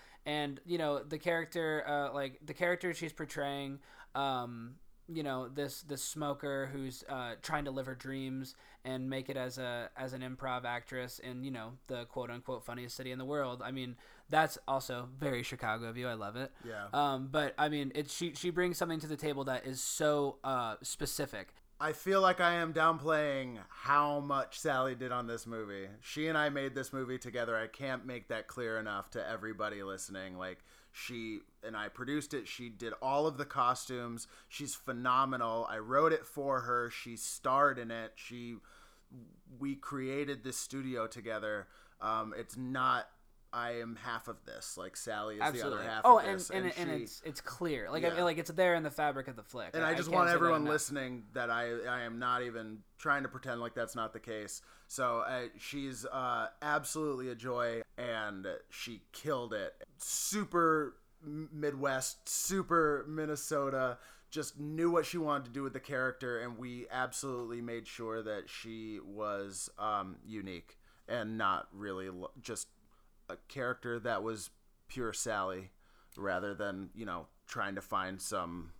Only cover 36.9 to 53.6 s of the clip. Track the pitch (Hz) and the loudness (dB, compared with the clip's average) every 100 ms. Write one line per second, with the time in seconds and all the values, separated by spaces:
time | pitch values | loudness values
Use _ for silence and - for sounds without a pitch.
36.9 | - 123 113 - - 135 135 143 123 117 | -4 -8 -6 -6 -2 2 6 6 6 -2
37.9 | 117 110 - - 120 120 117 - - - | -4 -6 -10 -12 -10 -8 -10 -12 -20 -20
38.9 | - - 131 113 - - 127 139 139 - | -20 -20 -18 -18 -20 -18 -6 -4 -4 -4
39.9 | 139 131 139 143 135 123 123 - 135 131 | -4 -2 0 -2 -2 -4 -6 -4 -4 -2
40.9 | 123 113 117 110 107 107 107 95 - - | 0 -2 -4 -4 -2 0 -2 -4 -14 -20
41.9 | - 104 110 110 104 117 123 127 131 131 | -6 -2 0 0 -4 -8 -6 -4 2 4
42.9 | 123 - - - - - 120 120 120 117 | 4 0 -12 -20 -20 -10 -4 -2 -2 -6
43.9 | 113 120 117 120 110 117 113 - - 92 | -8 -6 -6 -6 -12 -12 -12 -10 -8 -8
44.9 | - - 107 107 107 139 127 110 110 113 | -8 -6 -4 -4 0 0 0 -2 -2 -2
45.9 | 110 226 226 196 190 175 190 185 170 175 | 4 10 10 10 0 -2 0 0 -2 -2
46.9 | 156 113 - 160 147 - - 175 135 101 | -2 -4 -8 -8 -8 -8 -4 0 0 -2
47.9 | 151 165 160 175 160 160 165 180 170 156 | 2 2 4 4 4 0 6 8 8 4
48.9 | 139 147 135 131 117 104 123 95 160 160 | 2 2 2 -4 -8 -10 -8 -4 0 2
49.9 | 170 165 180 170 170 170 160 151 151 - | 2 4 8 8 8 8 8 6 4 2
50.9 | 143 131 123 104 117 120 117 120 117 117 | -2 -4 -6 -6 -2 0 2 0 0 0
51.9 | 123 117 117 123 123 123 113 110 107 - | -2 -2 0 2 2 0 -4 -6 -10 -14
52.9 | - 156 143 135 127 131 120 | -4 2 2 2 -4 -4 -2